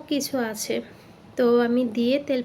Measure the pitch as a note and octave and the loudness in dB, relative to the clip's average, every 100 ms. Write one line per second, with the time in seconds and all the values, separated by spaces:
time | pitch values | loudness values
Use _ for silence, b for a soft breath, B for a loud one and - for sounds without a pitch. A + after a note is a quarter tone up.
0 | - C#4+ C#4 C4 A3 G#3+ - A#3 - B | -2 -4 -2 -4 -4 -6 -6 -6 -6 B
1 | B B - - A#3+ A#3+ A#3+ B3 A#3+ A3 | B B -12 0 4 4 4 2 0 0
2 | A#3+ C#4 C#4+ B3+ | 0 0 0 -4